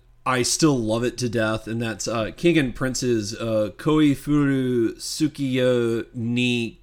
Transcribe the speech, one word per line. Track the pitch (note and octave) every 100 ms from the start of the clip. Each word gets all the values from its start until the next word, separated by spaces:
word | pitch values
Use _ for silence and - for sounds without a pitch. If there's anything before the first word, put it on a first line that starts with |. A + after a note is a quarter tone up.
| _ _ C3
I | B2+
still | A#2+ - D#3+ C3
love | G#2+ A#2
it | B2 -
to | A#2+
death, | A2+ A2 A2 G#2+
and | A2+
that's, | A2+ G2+ -
uh, | A2+ G2+ -
King | E3+ D#3+
and | C3 -
Prince's, | C3 B2 B2 A2+ G#2
uh, | A2+ A#2 A2 G#2+ -
Koifuru | D#3 D#3 D3 C#3 D3 D3 C#3 C3+ B2+ A#2+ A2 -
Tsukiyo | - - D3+ C#3+ C3+ B2+ B2+ B2 A#2 A2+ -
ni | B2 A2+ A#2+ B2 A#2+ A2+ -